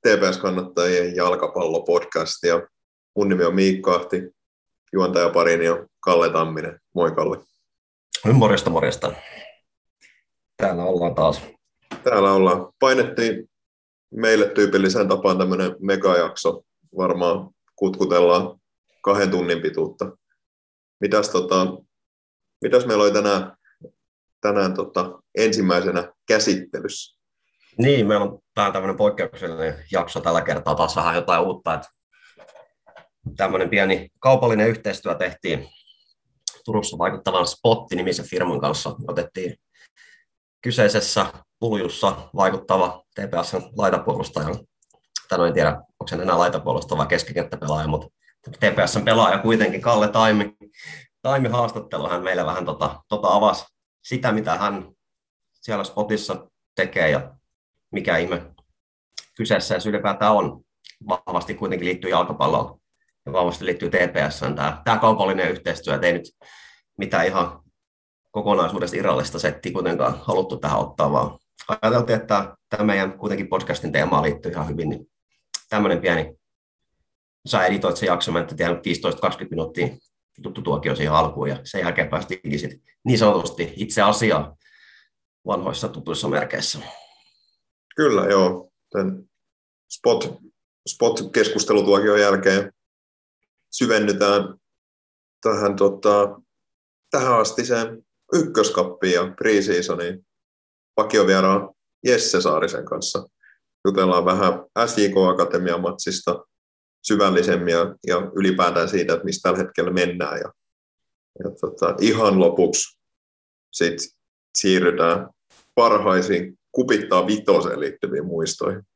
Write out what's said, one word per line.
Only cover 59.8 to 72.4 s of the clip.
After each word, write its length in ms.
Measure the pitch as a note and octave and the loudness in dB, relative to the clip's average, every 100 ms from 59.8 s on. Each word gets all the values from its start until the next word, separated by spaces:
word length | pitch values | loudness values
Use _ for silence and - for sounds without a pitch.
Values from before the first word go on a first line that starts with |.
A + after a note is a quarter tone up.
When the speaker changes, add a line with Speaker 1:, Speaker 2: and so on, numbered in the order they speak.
| G#2+ | -2
Speaker 2:
ylipäätään 460 | G#2 G2+ G2 G#2 | -2 -2 0 2
on. 280 | G#2 D#2+ - _ _ _ _ G#2 | 2 0 -6 _ _ _ _ -6
Vahvasti 460 | F2+ - F2 - | -6 -4 -6 -6
kuitenkin 320 | F#2+ G2 F2+ F2 | -8 -6 -4 -4
liittyy 240 | F2+ F2+ | -4 0
jalkapalloon 720 | F2 F2 D2 C#2 D2+ - - _ _ _ _ - | 0 0 0 0 0 -2 -12 _ _ _ _ -6
ja 60 | |
vahvasti 320 | E2+ F2 E2+ | -2 -2 -2
liittyy 260 | F#2 F2 E2+ | -6 -4 -2
T 20 | |
P 380 | F#2 F2 - D2 | 0 0 0 -4
S:n 240 | - D2 | -4 -6
tää, 280 | D2+ D2 D2+ | -4 -6 -4
tää 140 | - A2 | -2 2
kaupallinen 520 | A2+ G#2 G2 F#2 E2+ | 2 2 0 0 -2
yhteistyö, 440 | F2+ F2 D#2 - | -4 -6 -8 -4
et 100 | C#2 | 0
ei 80 | F2 | 0
nyt 120 | F2 - _ - - - _ _ - | 0 -6 _ -20 -20 -20 _ _ -10
mitään 280 | F#2+ F#2 F2+ | -2 0 0
ihan 340 | F#2+ D#2 - _ _ _ _ _ _ _ | 0 -4 -6 _ _ _ _ _ _ _
kokonaisuudesta 640 | - G#2 G2 E2 G2 F2 E2+ | -6 0 2 0 -2 -6 -2
irrallista 420 | F#2+ C2 - D#2+ | 0 0 -2 -4
settiä 340 | D2+ - F2+ | -4 -4 -8
kuitenkaan 460 | F#2 F2 - B1+ - | -4 -4 -2 -2 -4
haluttu 340 | - F#2 F#2 - | -4 -2 -2 -6
tähän 220 | D2+ C2 | -4 -4
ottaa, 340 | - - D2+ | -4 -2 0
vaan 260 | C#2+ - - _ _ - | 2 -2 -6 _ _ -8
ajateltiin, 520 | G#2+ A2 A#2+ A#2 A2 | -2 0 0 0 -2
että 360 | - G#2 | 0 -2